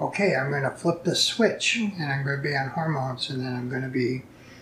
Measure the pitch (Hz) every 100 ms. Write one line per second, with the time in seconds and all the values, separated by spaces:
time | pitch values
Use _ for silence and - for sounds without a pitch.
0 | - - 196 131 135 143 131 - 170 165
1 | 175 139 - - 214 - - 233 208 180
2 | 147 139 139 139 147 139 135 165 160 143
3 | 131 123 - 131 127 123 123 127 131 131
4 | 123 127 - - - -